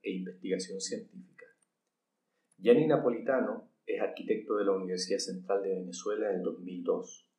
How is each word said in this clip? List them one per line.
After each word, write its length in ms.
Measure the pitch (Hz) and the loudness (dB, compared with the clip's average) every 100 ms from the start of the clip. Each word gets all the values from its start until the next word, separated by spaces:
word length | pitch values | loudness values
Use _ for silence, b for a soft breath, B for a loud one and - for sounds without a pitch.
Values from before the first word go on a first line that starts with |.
e 80 | 101 | -6
investigación 720 | 92 92 - 98 92 - 95 | -4 -6 -8 -4 -4 -4 -8
científica. 640 | - 107 - - - - - _ _ _ _ _ _ _ _ _ _ - | -6 -8 -10 -20 -20 -20 -20 _ _ _ _ _ _ _ _ _ _ 0
Gianni 300 | 104 120 156 | 8 8 8
Napolitano 800 | 139 123 113 117 131 107 - - _ - | 4 4 0 0 2 0 -4 -10 _ -6
es 140 | 98 | -2
arquitecto 560 | 101 - - 110 - 104 | -2 -4 -2 -2 0 0
de 80 | |
la 80 | 98 | 2
Universidad 480 | 95 92 90 - 98 | 0 0 -4 -2 -2
Central 420 | - 92 - 98 | -2 -8 -2 -2
de 140 | 95 92 | 0 -4
Venezuela 540 | 90 - 104 - 107 | -4 -8 -4 -2 -2
en 80 | 92 | -2
el 40 | |
dos 160 | 82 87 | -2 -6
mil 240 | 90 90 | -10 -6
dos, 480 | 87 85 - - _ | -2 -2 -2 -16 _